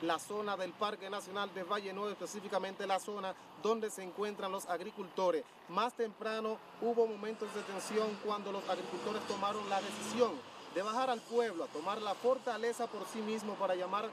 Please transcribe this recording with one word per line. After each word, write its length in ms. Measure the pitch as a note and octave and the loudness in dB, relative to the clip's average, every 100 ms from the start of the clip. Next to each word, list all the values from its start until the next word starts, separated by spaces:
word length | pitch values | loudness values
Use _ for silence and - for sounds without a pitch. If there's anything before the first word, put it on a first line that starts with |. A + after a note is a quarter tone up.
la 160 | E3 D#3+ | 2 2
zona 380 | - G#3 G#3 F#3+ | 0 -4 -2 -2
del 160 | F3+ | -2
Parque 360 | - G#3 G#3 F#3+ | 0 0 0 -4
Nacional 460 | G3+ - G3+ G3 | -6 -4 -2 -2
de 80 | F3+ | -2
Valle 300 | F3+ G#3 G3 | -2 -2 -2
Nuevo, 180 | F#3+ G#3 | -4 -4
específicamente 760 | F#3+ E3+ G#3 G3 G3 F#3+ F#3+ | -4 -6 -6 0 0 0 -2
la 140 | G3 F#3+ | 0 0
zona 340 | G#3 G#3 F#3+ F3+ - - | 0 -4 -4 -6 -12 -2
donde 260 | G3+ A3+ G#3+ | 2 2 0
se 140 | G3 | -4
encuentran 480 | F#3 E3 G#3 G3 F3+ | -8 -2 -2 -2 -2
los 160 | F#3+ F3+ | -2 0
agricultores. 760 | F3 F#3+ G#3 F#3+ - F#3 D#3+ - - - | -2 -2 -6 -6 2 4 4 2 -12 -4
Más 260 | F3+ A#3+ | 2 2
temprano 640 | - A3+ - A3 A3 A3 A3 - - | 2 -2 -2 -2 0 0 -2 -8 -2
hubo 260 | A3+ A#3 A3+ | 2 6 4
momentos 480 | G#3 G#3 A3 G#3 | 4 -4 -4 -4
de 80 | G#3 | -4
tensión 460 | G3 F#3+ - G#3+ G#3+ G3+ G#3+ | -4 -4 0 2 2 0 0
cuando 240 | G#3 G3+ | 0 0
los 180 | G3 F#3+ | -2 0
agricultores 540 | F#3 - F3+ G#3+ G#3+ G3+ | 0 0 -2 -2 -2 -2
tomaron 420 | G3 G3+ G#3 G3+ | 0 2 2 2
la 100 | G3 | 0
decisión 520 | G3 G#3 G#3+ A3 A3+ D#3+ - - - | 0 -4 0 4 4 4 -8 -14 -4
de 60 | E3+ | -2
bajar 300 | G#3 A#3 C4 | 2 2 4
al 100 | A3+ | 2
pueblo 440 | - A#3 A#3 E3 | 2 2 2 2
a 20 | C3+ | -4
tomar 340 | A3+ F#3+ G#3+ | -2 -2 0
la 140 | G#3+ | 0
fortaleza 720 | F#3 A#3+ C4 B3 G#3+ A#3 A#3 A#3 | 2 4 4 2 0 0 0 -2
por 200 | G#3 F#3 | -4 -6
sí 140 | A3 | -4
mismo 360 | G#3+ A3 G#3 F#3 | -2 -2 -2 0
para 180 | F#3+ | 2
llamar 340 | F3+ F3+ G3+ A3 | 2 2 0 -2